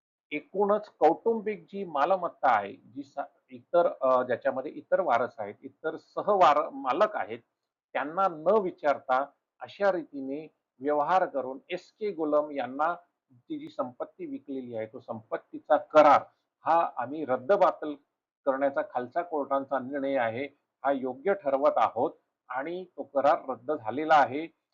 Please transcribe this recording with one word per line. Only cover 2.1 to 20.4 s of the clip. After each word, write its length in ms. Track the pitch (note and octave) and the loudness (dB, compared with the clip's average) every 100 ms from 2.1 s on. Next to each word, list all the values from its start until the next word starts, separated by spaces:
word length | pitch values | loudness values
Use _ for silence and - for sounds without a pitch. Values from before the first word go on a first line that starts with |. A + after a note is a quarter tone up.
| F#3+ F3 - C#3 | 2 -2 -2 2
आहे, 240 | A2 G2+ | 2 0
जी 300 | - A#2 A#2+ | -10 -18 -16
सा-, 220 | C#3 - - _ _ | -14 -12 -12 _ _
इतर, 420 | B2+ _ F3 E3+ - | -20 _ 2 2 2
अ, 220 | C3 B2+ | 2 2
ज्याच्यामध्ये 500 | B2 A#2 C#3 B2+ C3 | 2 -2 -2 -4 -6
इतर 280 | - - F3+ | -10 -2 0
वारस 340 | F3 A#2 A#2+ - | 2 2 0 -6
आहेत, 160 | G2+ G#2+ | -10 -10
इतर 340 | C3+ _ D#3+ D#3 | -18 _ -8 -8
सहवार-, 760 | _ - E3+ G#3 E3+ C#3+ D#3+ | _ -8 0 4 6 6 0
मालक 440 | C3+ C3 C#3 G#3 C#3 | -4 -2 0 0 -2
आहेत, 220 | G2 A#2 _ _ _ _ _ | -6 -8 _ _ _ _ _
त्यांना 360 | C#3+ - E3+ F#3+ | -6 -6 0 -2
न 180 | D#3+ D#3+ A3 | 0 2 2
विचारता 640 | F#3 - D3+ C3+ - C3 C#3+ _ _ - | 2 -2 0 0 2 0 0 _ _ -20
अशा 320 | B2 - G3+ | -16 -2 0
रीतीने 560 | F3+ D3+ C#3+ C3+ C#3 D#3 _ _ - | 0 -4 -10 -8 -8 -10 _ _ -8
व्यवहार 460 | C3+ D3 D3 F#3 F3 | -2 0 2 2 2
करून 320 | C#3 B2+ C3 - | -2 -6 -8 -8
एस 240 | F3 - | -10 -10
के 180 | - G#3+ | -8 -6
गोलम 400 | E3 D#3 D3 D3+ | -4 0 0 0
यांना 440 | C#3 A#2+ C3+ D#3+ E3+ _ _ _ | -4 -6 -2 -2 -2 _ _ _
ती 260 | B2 - D#3 | _ -12 -12
जी 100 | D3+ | -10
संपत्ती 580 | - C3 B2 D#3 - E3+ | -8 -8 -8 -12 -12 -12
विकलेली 500 | C3+ B2 C3+ B2 A2+ | -12 -10 -10 -8 -8
आहे 100 | A2 | -8
तो 140 | B2 | -10
संपत्तीचा 760 | A#2 A2+ - E3 _ D3+ - D3 | -12 -12 -8 -10 _ -10 0 0
करार 460 | - D#3 D3+ B2+ - _ _ _ | 4 6 8 8 2 _ _ _
हा 300 | C#3 E3 E3+ - | 0 2 0 -4
आम्ही 280 | B2 D3+ | -8 -6
रद्दबातल 680 | D3+ B2+ C#3+ G3 F3 - D3+ C#3+ _ _ _ _ - | -2 -2 2 4 4 2 -6 -10 _ _ _ _ -2
करण्याचा 360 | C3+ C#3 C#3 | 0 0 -2
खालचा 400 | D3+ B2 B2 F3 | -4 -6 -6 -6
कोर्टांचा 560 | F3 D3+ C3+ C#3 C3+ C3+ | -4 -4 -2 -2 -2 -4
निर्णय 380 | B2+ C#3+ C3+ C3+ | -4 -6 -2 0
आहे, 280 | A#2 A2+ | 0 -2